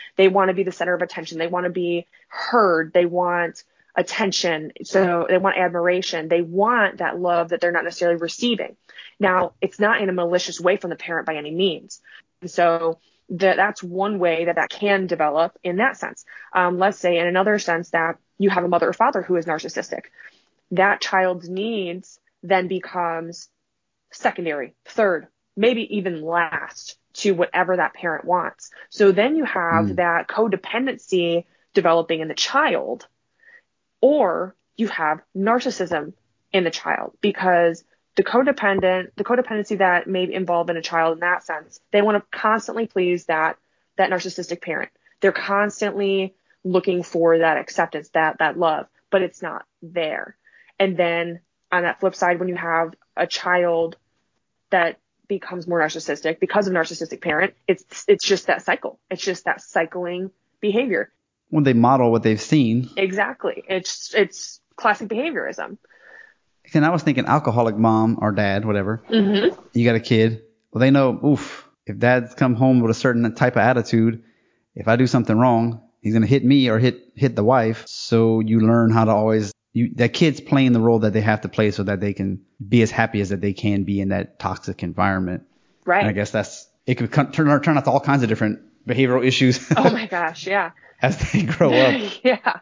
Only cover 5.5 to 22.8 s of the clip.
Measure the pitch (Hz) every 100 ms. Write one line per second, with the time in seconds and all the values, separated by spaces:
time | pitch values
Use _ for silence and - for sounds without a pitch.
5.5 | 190 180 175 175 180 185 165 160 170 165
6.5 | 180 214 240 196 - 170 175 180 170 165
7.5 | 170 175 170 170 - 175 170 165 - 240
8.5 | 214 - - _ - - - 196 185 175
9.5 | - 190 - 208 214 196 180 170 180 180
10.5 | 170 175 202 175 160 - 160 - 151 147
11.5 | 165 196 151 - - _ - _ _ 180
12.5 | - 175 165 165 165 _ _ - 180 190
13.5 | - 202 - 180 185 202 202 175 165 170
14.5 | 165 139 - 202 196 185 165 151 147 165
15.5 | _ 180 180 254 - - - - - -
16.5 | 180 180 180 196 196 175 170 175 185 196
17.5 | 208 180 165 175 170 165 - _ - 196
18.5 | 185 180 175 170 180 247 214 180 175 165
19.5 | 156 - - - - - _ - _ _
20.5 | _ - 185 196 202 - 190 185 175 175
21.5 | 185 220 220 180 180 - _ _ _ 175
22.5 | 190 180 185